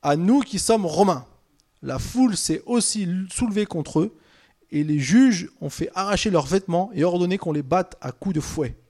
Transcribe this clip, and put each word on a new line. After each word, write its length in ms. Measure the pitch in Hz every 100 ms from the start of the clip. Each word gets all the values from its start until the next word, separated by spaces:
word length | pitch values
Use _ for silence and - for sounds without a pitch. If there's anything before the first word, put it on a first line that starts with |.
À 160 | 147 147
nous 240 | 180 269
qui 180 | - 196
sommes 280 | - 226 180
romains, 400 | 156 196 147 127 _ _ _ _ _
la 160 | 139 131
foule 400 | - 247 254 190
s'est 240 | - 156
aussi 420 | - 240 220 214 185 185 190
soulevée 360 | - 247 202 208
contre 340 | 170 151 160
eux, 160 | 202 - _ _ _ _ _
et 120 | 147
les 160 | 151 151
juges 520 | 131 214 262 190 - _
ont 80 | 151
fait 220 | - 165
arracher 360 | 180 196 202 220
leurs 160 | 175 135
vêtements 440 | 190 190 170 190
et 100 | 190
ordonné 320 | 170 175 180 190
qu'on 160 | 175
les 100 | 151
batte 360 | 135 175 180 -
à 120 | 135
coups 220 | - 196
de 60 | 156
fouet. 380 | - - 127 113 _